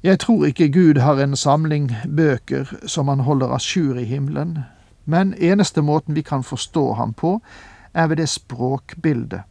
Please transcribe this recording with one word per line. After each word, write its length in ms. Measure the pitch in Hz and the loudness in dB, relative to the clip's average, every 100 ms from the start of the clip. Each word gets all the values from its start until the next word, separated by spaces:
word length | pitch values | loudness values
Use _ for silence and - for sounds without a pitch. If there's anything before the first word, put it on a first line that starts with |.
Jeg 160 | 180 190 | 2 2
tror 260 | - 220 | 2 2
ikke 220 | 147 139 156 | 2 2 2
Gud 300 | 160 170 147 | 6 6 6
har 200 | 131 135 | 4 4
en 120 | 139 | 2
samling 500 | 139 143 147 156 151 139 113 | 0 2 2 2 -2 -2 -4
bøker 640 | 131 147 156 127 - 135 135 - - | -4 0 2 0 -4 -6 -6 -12 -8
som 160 | - 139 | -4 -2
han 140 | 135 | 0
holder 300 | 131 139 127 | 0 0 0
à 40 | 127 | -2
jour 360 | - 190 147 123 | -2 -2 -2 -2
i 40 | |
himmelen, 540 | 113 135 139 143 165 160 127 - _ _ | -4 -4 -4 -4 -6 -8 -10 -16 _ _
men 280 | - 165 190 | -2 0 0
eneste 480 | - 170 202 196 - | 0 2 2 2 0
måten 340 | 147 151 - | 2 0 0
vi 60 | 151 | -6
kan 220 | 151 135 | -2 -4
forstå 500 | 131 131 - 170 131 | -4 -10 -4 -2 0
ham 200 | 107 113 | -2 -4
på, 240 | 113 165 208 - - - - - | -2 -2 -2 -6 -20 -20 -20 -8
er 140 | 170 160 | -2 0
ved 100 | 160 | 0
det 100 | 160 | -2
språkbildet 1120 | - - 120 127 135 - 165 156 147 - 90 - | -6 -10 -6 -4 -4 -10 -4 -2 -2 -4 -10 -14